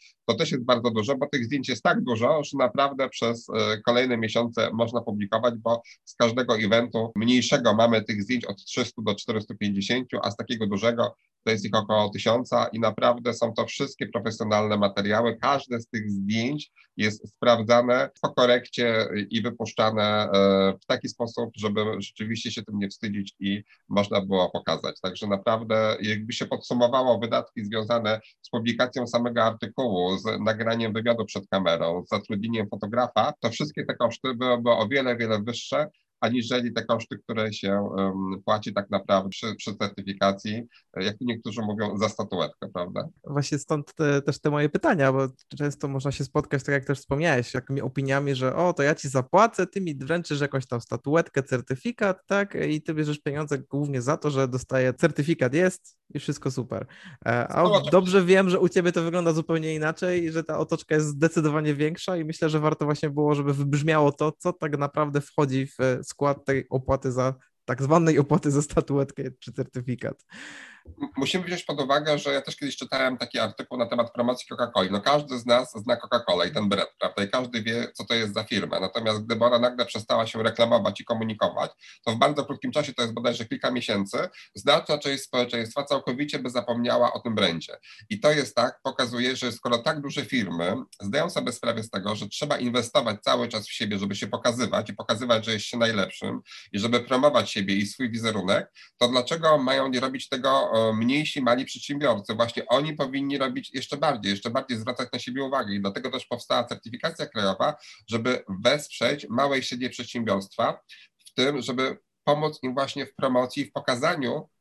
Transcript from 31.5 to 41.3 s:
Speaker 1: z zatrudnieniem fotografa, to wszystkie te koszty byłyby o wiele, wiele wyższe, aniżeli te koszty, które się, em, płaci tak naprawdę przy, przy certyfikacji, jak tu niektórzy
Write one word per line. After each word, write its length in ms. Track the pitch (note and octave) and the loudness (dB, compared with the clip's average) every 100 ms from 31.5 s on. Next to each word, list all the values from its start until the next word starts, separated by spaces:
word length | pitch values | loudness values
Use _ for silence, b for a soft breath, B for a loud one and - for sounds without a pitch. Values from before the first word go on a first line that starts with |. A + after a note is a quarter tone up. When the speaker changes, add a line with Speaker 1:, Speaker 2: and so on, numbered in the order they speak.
| G2 F2+ E2+ E2 F2 - | 0 2 2 2 -2 -2
Speaker 1:
z 40 | |
zatrudnieniem 600 | G#2+ - G#2 A2+ A#2 G#2 | -4 -2 -4 -2 -2 -4
fotografa, 640 | G2+ G#2 A#2 A#2+ - A#2+ - | -6 -4 0 0 2 0 0
to 100 | A#2 | -4
wszystkie 360 | A2 D3 D#3 G#2 | -2 -6 -6 -8
te 100 | - | 0
koszty 400 | A#2+ A#2 C3 A#2+ | 0 0 -4 -2
byłyby 360 | B2+ B2 A#2+ | 2 2 4
o 160 | A2+ G#2+ | 4 4
wiele, 300 | C#3 B2+ A#2 | 2 2 0
wiele 260 | A2+ G#2+ | 0 0
wyższe, 440 | G#2 A#2 - C3+ D3+ _ _ _ | -2 -6 -4 -2 -2 _ _ _
aniżeli 540 | A#2 B2 A#2 B2 A#2+ | 0 0 0 0 0
te 120 | A#2 A2+ | -4 0
koszty, 320 | A2+ - G2+ | -2 -2 -12
które 360 | - A2 A2 | -6 -2 -2
się, 360 | G#2 G2 G2+ G2+ F#2 | -2 0 0 0 -2
em, 440 | F#2+ F#2+ F#2+ F#2+ - | -2 -2 -4 -6 0
płaci 280 | G#2+ G#2+ | 0 0
tak 160 | G2+ G2+ | -4 -2
naprawdę 400 | G2+ - G2 F#2+ | -4 2 0 0
przy, 260 | F#2+ A2+ G#2 | -6 -8 -6
przy 200 | - G2+ | -8 -4
certyfikacji, 880 | G#2 - G2 G2 G2 G2 G#2+ G#2+ A#2+ b b - | -6 -6 -10 0 2 2 -4 -6 -8 b b -6
jak 220 | F#2+ G2+ | -6 -4
tu 80 | |
niektórzy 360 | B2 | -4